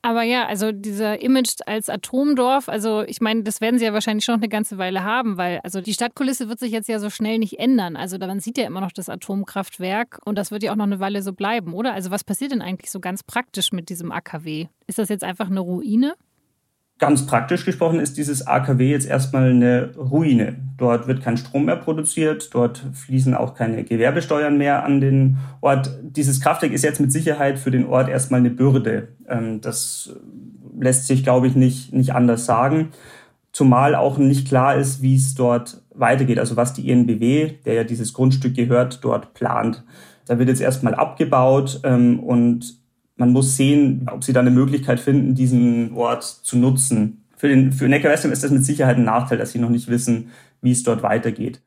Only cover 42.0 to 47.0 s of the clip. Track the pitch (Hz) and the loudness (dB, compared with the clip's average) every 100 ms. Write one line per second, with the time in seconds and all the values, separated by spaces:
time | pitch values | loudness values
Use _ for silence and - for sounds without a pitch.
42 | 123 120 - 120 120 117 - - _ _ | 4 4 0 2 4 2 -4 -20 _ _
43 | _ - 123 127 131 - 139 147 139 131 | _ 0 4 4 2 2 4 4 4 2
44 | 127 - - 127 123 123 139 139 135 120 | -4 -6 0 2 6 4 4 0 0 -2
45 | - 139 135 127 127 123 120 117 113 113 | 2 2 2 2 2 4 4 2 -2 -2
46 | 117 120 - - - 127 127 131 - 110 | -2 -2 -6 -12 -2 2 2 2 2 0